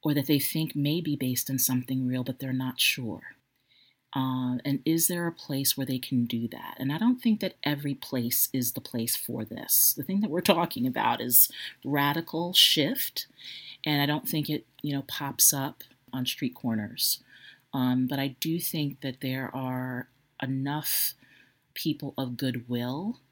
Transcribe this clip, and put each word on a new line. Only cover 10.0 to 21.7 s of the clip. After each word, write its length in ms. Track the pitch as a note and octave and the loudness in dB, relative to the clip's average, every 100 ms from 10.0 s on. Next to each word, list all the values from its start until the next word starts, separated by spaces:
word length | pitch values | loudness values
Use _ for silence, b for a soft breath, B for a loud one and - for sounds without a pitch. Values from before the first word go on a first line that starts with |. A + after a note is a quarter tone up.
thing 180 | C3+ G3 | 0 0
that 80 | G#3 | 2
we're 120 | D#3+ | 2
talking 460 | F3 E3 E3+ - B2+ | 4 4 2 0 0
about 340 | - A2+ A#2+ | 2 2 2
is 300 | A#2+ B2 - B B B | 4 4 4 B B B
radical 680 | C#3 C#3+ C#3+ D3+ E3 E3 F3 | -2 2 2 2 -2 -4 2
shift, 760 | F3+ - - D3+ C4 - - - B B B B B - | 6 8 6 2 0 -4 -6 -10 B B B B B 0
and 160 | D3 | 2
I 40 | C#3+ | 2
don't 220 | D3+ - | 0 0
think 220 | D#3 D3 | -2 0
it, 160 | D3+ - - | -4 -6 -4
you 140 | D3+ C#3 | -2 -2
know, 80 | |
pops 500 | - - C#3 - - | -4 -4 -4 4 4
up 300 | C#3+ C#3 - - _ _ | 4 0 -4 -20 _ _
on 120 | C3+ B2 | -4 -2
street 300 | - C3 - | -2 -4 -2
corners. 680 | B2 A2 G#2 - - - B B B B B | -2 0 -2 -2 -2 -2 B B B B B
Um, 340 | C#3 B2+ B2+ B2+ | 0 2 2 2
but 100 | C#3 | 0
I 200 | C#3 B2+ | -2 -2
do 200 | D#3+ E3+ | -2 -2
think 420 | - E3 C#3+ C#3 | -2 -2 -2 -2
that 180 | C#3 C3 | -8 -6
there 340 | C3+ C3 C3 | -4 -4 -4
are 540 | C3+ C3 B2+ B2+ B2 - _ _ _ | -4 -4 -2 -4 -6 -8 _ _ _
enough 720 | C3 C3+ C#3 D3+ D3 - - - b b b b b | -4 -2 -2 -2 -2 0 -2 -4 b b b b b